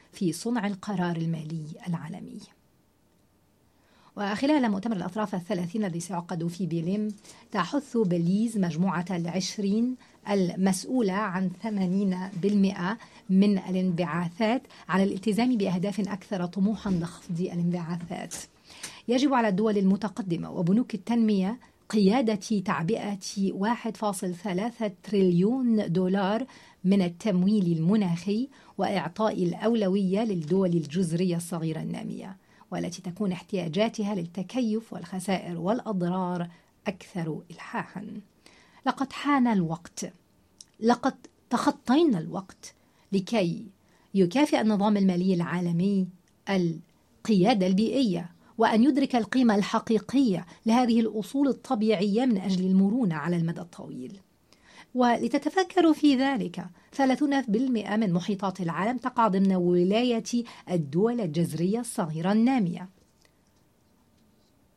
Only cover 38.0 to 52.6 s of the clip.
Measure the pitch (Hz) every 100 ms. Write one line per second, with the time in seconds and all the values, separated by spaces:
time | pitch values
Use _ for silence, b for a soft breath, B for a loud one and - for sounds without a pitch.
38 | 214 - - _ B B B B 262 -
39 | 262 - 277 285 247 208 165 165 - -
40 | 190 - _ _ _ _ - - 220 240
41 | 269 - - _ - 233 - - - 269
42 | 339 190 160 170 190 - - _ b b
43 | b 196 190 233 175 165 - _ b b
44 | b 196 180 247 294 285 220 208 202 202
45 | 190 175 190 180 165 170 175 170 190 202
46 | 180 - _ _ - 196 175 160 - _
47 | _ _ - 208 190 240 185 190 220 262
48 | 247 170 170 - B B 226 220 254 269
49 | 277 247 220 262 240 202 180 226 - 220
50 | - 269 262 175 - B 220 233 247 233
51 | 226 208 208 269 277 233 - 247 220 202
52 | 208 202 262 202 196 185